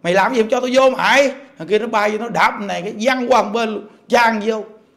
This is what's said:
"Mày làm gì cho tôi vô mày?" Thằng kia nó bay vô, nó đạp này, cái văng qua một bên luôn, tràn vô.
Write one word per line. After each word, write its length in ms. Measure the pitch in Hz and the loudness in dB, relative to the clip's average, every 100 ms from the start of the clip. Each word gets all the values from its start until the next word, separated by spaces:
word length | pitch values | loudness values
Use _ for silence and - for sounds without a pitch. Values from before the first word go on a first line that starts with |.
"Mày 120 | 180 | 0
làm 200 | 190 220 | 2 2
gì 80 | 247 220 | 0 0
cho 100 | 247 | 0
tôi 100 | 254 | 2
vô 160 | 254 262 | 4 4
mày?" 440 | 247 185 254 277 - - - | 2 2 2 2 -2 -20 -16
Thằng 100 | 165 | -2
kia 100 | 208 | -2
nó 80 | 233 | 0
bay 240 | 220 208 | -2 0
vô, 80 | 214 | -2
nó 100 | 226 | -4
đạp 300 | 170 214 247 | 0 0 0
này, 220 | 202 180 | -8 -6
cái 120 | 185 214 | -8 -4
văng 280 | 233 262 240 | -2 -2 2
qua 140 | 247 | 2
một 80 | 208 | 2
bên 200 | 220 220 | -2 -4
luôn, 120 | 214 - _ _ | -6 -12 _ _
tràn 320 | 233 233 220 | 2 2 0
vô. 200 | 208 220 202 - _ | -4 -6 -10 -20 _